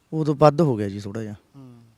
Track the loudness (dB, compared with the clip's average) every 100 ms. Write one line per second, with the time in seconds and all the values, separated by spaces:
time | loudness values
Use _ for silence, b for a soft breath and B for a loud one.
0 | _ -4 -2 4 4 6 2 0 -4 -8
1 | -10 -12 -12 -14 _ -20 -20 -20 _